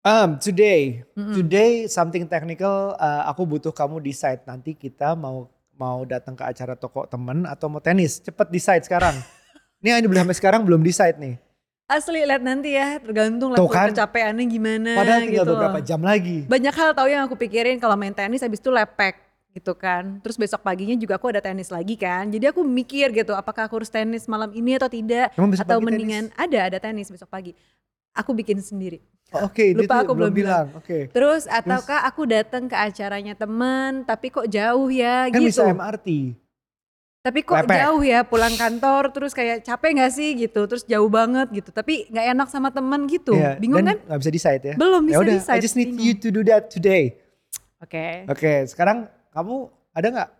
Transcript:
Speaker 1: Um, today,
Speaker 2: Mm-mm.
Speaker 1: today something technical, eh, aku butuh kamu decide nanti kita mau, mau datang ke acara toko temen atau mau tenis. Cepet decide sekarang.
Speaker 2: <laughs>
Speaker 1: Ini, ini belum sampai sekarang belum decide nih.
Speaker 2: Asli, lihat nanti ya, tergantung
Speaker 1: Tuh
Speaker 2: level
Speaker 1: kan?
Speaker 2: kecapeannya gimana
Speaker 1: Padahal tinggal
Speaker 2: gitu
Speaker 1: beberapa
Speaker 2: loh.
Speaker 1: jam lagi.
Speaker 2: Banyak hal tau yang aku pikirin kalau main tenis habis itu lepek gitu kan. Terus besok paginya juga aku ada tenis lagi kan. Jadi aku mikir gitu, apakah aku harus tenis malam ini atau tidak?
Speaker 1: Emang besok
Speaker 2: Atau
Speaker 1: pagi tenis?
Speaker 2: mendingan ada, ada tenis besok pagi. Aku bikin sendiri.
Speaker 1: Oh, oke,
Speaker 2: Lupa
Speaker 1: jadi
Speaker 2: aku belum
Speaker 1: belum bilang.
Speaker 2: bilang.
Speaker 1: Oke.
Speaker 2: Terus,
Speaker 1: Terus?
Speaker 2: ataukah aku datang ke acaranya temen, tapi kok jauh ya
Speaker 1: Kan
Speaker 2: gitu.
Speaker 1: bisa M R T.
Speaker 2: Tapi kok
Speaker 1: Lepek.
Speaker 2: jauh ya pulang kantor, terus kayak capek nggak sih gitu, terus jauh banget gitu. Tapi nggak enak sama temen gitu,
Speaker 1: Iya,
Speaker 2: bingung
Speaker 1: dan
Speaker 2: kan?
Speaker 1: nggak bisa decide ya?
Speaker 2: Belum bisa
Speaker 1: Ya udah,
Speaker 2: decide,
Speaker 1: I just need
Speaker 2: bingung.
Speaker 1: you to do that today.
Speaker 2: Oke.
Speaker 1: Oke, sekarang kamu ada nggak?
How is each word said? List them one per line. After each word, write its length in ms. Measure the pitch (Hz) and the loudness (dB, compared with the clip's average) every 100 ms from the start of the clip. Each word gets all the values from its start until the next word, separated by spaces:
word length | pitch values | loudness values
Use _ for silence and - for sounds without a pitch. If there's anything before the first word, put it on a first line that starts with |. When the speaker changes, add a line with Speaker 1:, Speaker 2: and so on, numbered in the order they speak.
Speaker 1:
Um, 380 | 202 220 190 147 | 4 4 4 0
today, 640 | 202 185 208 175 135 120 - | -4 4 6 6 2 -4 -12
Speaker 2:
Mm-mm. 180 | - 202 | -12 -4
Speaker 1:
today 380 | 202 165 190 226 233 220 | -2 2 4 4 4 -2
something 380 | 180 170 170 | -2 -2 -2
technical, 720 | 170 170 160 165 196 196 196 - | -4 -6 -6 -4 -2 -2 -4 -2
eh, 260 | 156 147 | -2 0
aku 200 | 156 143 | -4 -4
butuh 260 | 180 147 156 | -4 -2 -6
kamu 300 | - 143 160 | -4 -4 -4
decide 400 | 139 135 143 127 | -8 -4 -4 -4
nanti 300 | - 127 127 | -10 -14 -12
kita 420 | 156 135 _ 147 | -12 -14 _ -4
mau, 320 | 165 139 131 120 _ _ | -4 -6 -12 -14 _ _
mau 300 | _ 127 127 | _ -8 -8
datang 320 | 127 127 - | -6 -10 -10
ke 80 | 127 | -10
acara 320 | 127 123 127 | -10 -8 -10
toko 300 | 127 123 131 | -10 -10 -10
temen 400 | - 123 123 147 | -10 -10 -6 -4
atau 240 | 175 139 156 | -4 -6 -8
mau 100 | 151 | -4
tenis. 400 | 160 190 160 - | 0 2 2 -2
Cepet 280 | - - 208 | -14 -4 -2
decide 340 | 175 - 175 | 0 2 2
sekarang. 320 | 165 180 175 | 2 2 2
Speaker 2:
<laughs> 640 | 135 123 _ _ _ _ _ | 0 -10 _ _ _ _ _
Speaker 1:
Ini, 160 | 214 233 | 2 4
ini 100 | 220 | 4
belum 180 | 185 | 4
sampai 100 | 175 | 4
sekarang 260 | 180 190 220 | 2 4 4
belum 200 | 208 165 | 6 6
decide 320 | 160 175 180 151 | 4 4 2 2
nih. 220 | 139 123 _ _ _ _ _ | -6 -12 _ _ _ _ _
Speaker 2:
Asli, 320 | 294 302 330 | -2 0 -2
lihat 220 | 294 269 | 0 0
nanti 320 | 254 262 285 | 0 -4 -2
ya, 240 | 277 277 294 | -2 -2 -4
tergantung 500 | 226 214 214 233 262 | -4 0 0 0 0
Speaker 1:
Tuh 120 | 240 | 2
Speaker 2:
level 80 | 175 | 2
Speaker 1:
kan? 180 | 175 208 | 4 2
Speaker 2:
kecapeannya 560 | 220 208 233 220 220 | 0 -2 0 -2 -2
gimana 460 | 247 226 220 220 226 | -2 -2 -2 -2 0
Speaker 1:
Padahal 280 | 233 - 233 | 2 4 4
tinggal 140 | 226 214 | 2 0
Speaker 2:
gitu 120 | 165 | 2
Speaker 1:
beberapa 240 | 220 202 196 | 2 0 -2
Speaker 2:
loh. 60 | |
Speaker 1:
jam 160 | 127 160 | -4 -2
lagi. 380 | 180 208 180 165 | 2 2 0 -6
Speaker 2:
Banyak 300 | 135 262 262 | -2 0 0
hal 160 | 294 320 | 0 0
tau 140 | 302 269 | 2 2
yang 160 | 285 | 0
aku 100 | 269 | -2
pikirin 440 | 254 233 220 233 254 | -4 -4 -2 0 0
kalau 160 | 233 | 0
main 160 | 202 196 | 0 -2
tenis 300 | 202 196 254 | -4 -4 -4
habis 180 | 240 202 | -4 -4
itu 100 | 262 | 0
lepek 460 | 254 214 - 196 - _ _ _ | 0 0 0 -2 -2 _ _ _
gitu 200 | - - | -10 -8
kan. 460 | 175 190 180 190 196 | -6 -4 -4 -6 -10
Terus 160 | 220 | -10
besok 260 | 226 208 208 | -4 -4 -4
paginya 320 | 202 185 196 | -4 -4 -4
juga 220 | 240 214 | -4 -2
aku 160 | 190 - | -4 -2
ada 80 | 202 | -4
tenis 300 | 196 190 180 | -4 -8 -8
lagi 240 | 175 180 | -8 -8
kan. 320 | 226 185 180 208 | -6 -4 -4 -4
Jadi 180 | 214 | 0
aku 160 | 269 320 | 0 0
mikir 540 | 302 247 247 277 277 | 0 0 -2 -2 0
gitu, 180 | 220 220 | 0 -2
apakah 320 | 196 196 214 | -4 -6 -6
aku 140 | 220 226 | -6 -6
harus 100 | 220 | -6
tenis 380 | 220 220 226 226 | -4 -4 -6 -6
malam 240 | 214 214 | -6 -6
ini 240 | 208 240 | -4 -2
atau 140 | 262 254 | 0 0
tidak? 420 | 240 220 240 247 | -4 -2 0 0
Speaker 1:
Emang 160 | - 196 | 2 2
besok 140 | 190 | 2
Speaker 2:
Atau 160 | 196 233 | 2 0
Speaker 1:
pagi 80 | 226 | 2
tenis? 20 | |
Speaker 2:
mendingan 360 | 220 214 214 220 | -2 -2 -4 -6
ada, 260 | - 339 262 185 | -6 -2 0 0
ada 120 | 185 | -4
tenis 280 | 214 220 196 | -8 -10 -12
besok 220 | 180 185 | -18 -16
pagi. 260 | 190 175 - _ _ _ _ _ | -14 -14 -20 _ _ _ _ _
Aku 200 | - 214 | -8 -4
bikin 260 | 226 220 196 | -4 -2 -4
sendiri. 400 | 190 202 185 165 _ _ _ | -4 -10 -10 -12 _ _ _
Speaker 1:
Oh, 160 | 151 196 | -4 -4
oke, 160 | - 208 | 4 4
Speaker 2:
Lupa 80 | 180 202 | 4 4
Speaker 1:
jadi 80 | 247 | 4
Speaker 2:
aku 80 | 370 | 2
belum 80 | 247 | 2
Speaker 1:
belum 140 | 208 | 2
bilang. 320 | 196 196 180 143 | 2 2 2 0
Speaker 2:
bilang. 140 | 156 | -8
Speaker 1:
Oke. 160 | - 165 139 | -6 -6 -2
Speaker 2:
Terus, 400 | 240 285 311 294 | 2 4 2 0
Speaker 1:
Terus? 80 | |
Speaker 2:
ataukah 460 | 226 175 254 254 294 | -2 0 -2 0 -2
aku 200 | 254 269 294 | -2 -2 0
datang 400 | 220 220 254 247 | 0 0 -6 -4
ke 80 | |
acaranya 580 | 190 208 196 202 202 208 | -2 -4 -4 -8 -8 -10
temen, 680 | 202 214 226 254 262 269 262 | -8 -6 -2 0 0 -2 -6
tapi 260 | 254 220 262 | -4 -4 -4
kok 160 | 285 | -4
jauh 440 | 226 202 220 247 269 | -2 -2 0 2 0
ya 360 | 262 240 247 254 | 0 0 2 2
Speaker 1:
Kan 120 | 247 | 4
Speaker 2:
gitu. 160 | 240 | 4
Speaker 1:
bisa 80 | - | 4
M 140 | 202 185 | 2 2
R 180 | 185 220 | -4 -8
T. 120 | - 156 131 120 _ _ _ _ _ _ _ _ | -4 -2 -2 -8 _ _ _ _ _ _ _ _
Speaker 2:
Tapi 220 | 254 262 | -4 -2
kok 180 | - 311 | 0 0
Speaker 1:
Lepek. 160 | 247 180 | 4 2
Speaker 2:
jauh 240 | 294 311 | 4 4
ya 220 | 285 240 | 4 2
pulang 320 | 240 233 233 | 2 2 2
kantor, 580 | 226 233 233 269 277 277 | 0 -2 0 2 2 0
terus 240 | 269 277 262 | -4 -8 -4
kayak 240 | 233 233 | -4 -4
capek 300 | 226 247 320 | -6 -2 0
nggak 200 | 294 262 | 2 2
sih 200 | 262 302 262 | 0 -4 -2
gitu, 260 | 226 214 | -2 -2
terus 160 | 208 240 | -2 -4
jauh 240 | - 220 214 | -2 2 4
banget 380 | 220 226 254 262 | 4 2 2 -2
gitu. 160 | 202 - | -4 -8
Tapi 400 | - 214 311 208 | -8 -4 -4 -4
nggak 180 | 226 233 | -2 0
enak 160 | 254 269 | 0 0
sama 220 | 285 269 | -2 -4
temen 340 | 262 262 285 | -2 -2 -2
gitu, 320 | 285 339 - 196 | -2 -2 2 2
Speaker 1:
Iya, 180 | 147 | 2
Speaker 2:
bingung 300 | 135 202 156 | 0 2 2
Speaker 1:
dan 60 | 196 | 2
Speaker 2:
kan? 140 | 415 - | 0 -4
Speaker 1:
nggak 100 | 147 | -4
bisa 120 | 147 | -2
decide 300 | 160 160 135 | 0 2 0
ya? 100 | 139 | -2
Speaker 2:
Belum 280 | 151 339 370 | 0 4 4
bisa 80 | 311 | 4
Speaker 1:
Ya 60 | 302 | 4
udah, 140 | 196 190 | 4 2
Speaker 2:
decide, 160 | - | 2
Speaker 1:
I 80 | 240 | 0
just 160 | 220 247 | 0 0
need 160 | 247 | -2
Speaker 2:
bingung. 140 | 240 226 | 0 0
Speaker 1:
you 60 | 202 | 2
to 120 | 226 | 0
do 100 | 202 | 0
that 300 | 214 214 214 | 4 4 2
today. 480 | 190 190 190 131 - _ _ _ - _ _ | 0 4 4 2 -2 _ _ _ -18 _ _
Speaker 2:
Oke. 460 | 170 165 160 170 | -14 -10 -8 -10
Speaker 1:
Oke, 280 | 185 139 156 143 135 | -8 -2 2 2 0
sekarang 380 | - 180 233 220 _ _ | 0 2 2 -4 _ _
kamu 260 | 151 180 262 254 _ _ | -8 -6 -8 -10 _ _
ada 140 | 165 202 | -2 -2
nggak? 200 | 247 - _ | -2 -6 _